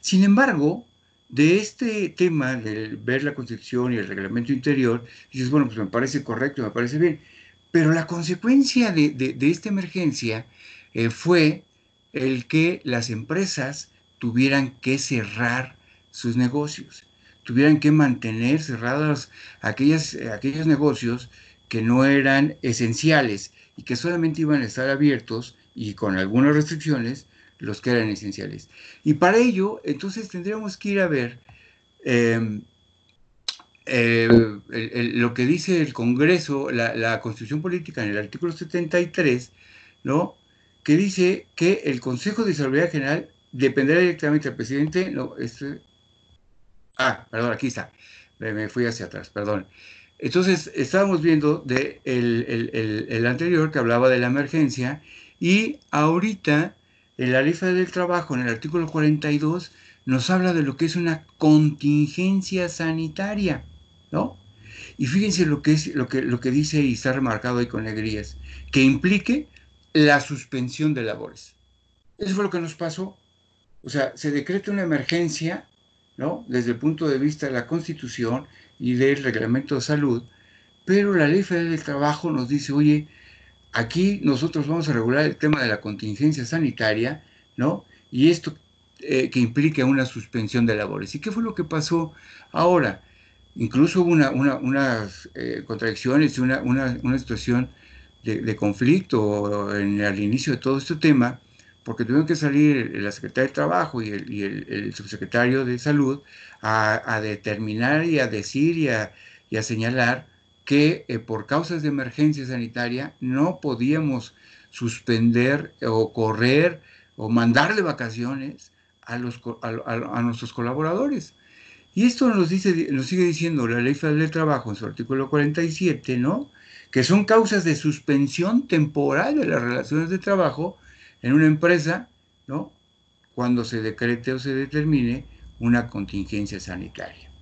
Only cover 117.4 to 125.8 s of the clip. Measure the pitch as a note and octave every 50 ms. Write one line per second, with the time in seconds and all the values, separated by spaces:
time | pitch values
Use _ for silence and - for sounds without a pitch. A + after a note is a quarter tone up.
117.4 | A#2 A#2 A#2 C3+ C#3+ F3 G#3 G#3+ F#3+ E3 C#3+ - B2+ A2+ A2 A#2 A#2+ B2 C3+ C3+
118.4 | C3 C#3+ - - - _ _ _ _ _ _ _ _ - A#2 B2 B2 A#2+ A#2 -
119.4 | _ A#2+ A#2 - - A#2 A2+ A2 - - A#2 A#2 B2+ - - A#2+ A#2+ A#2+ A#2 A#2
120.4 | A#2+ A#2 - - A#2 A#2+ C3 C#3+ D#3 D#3+ F3 G3+ C4 C#4+ C#4+ G#3 D3+ - _ _
121.4 | _ _ _ - - - - _ _ _ _ F#3 G#3+ B3 A#3+ - C#4 B3+ A3 G3
122.4 | F3+ D#3+ F3+ G3 F#3+ G3+ F3+ E3 E3 - C#3+ C3+ C3 B2 F#3 F3+ F3+ F3 E3 D#3
123.4 | E3 E3+ E3 C#3+ A#2+ A2+ A#2 A#2+ A#2+ B2+ D3 C#3+ - D#3 D3+ D3+ D#3 D#3 D#3 E3
124.4 | D#3+ D3+ D3 B2+ A#2 A#2+ G#2 G2 A2 G#2 G#2 - A#2 A#2 C3 C3+ C3+ C3 D3 D3
125.4 | D3 D3 D3 E3+ E3 E3 D#3 -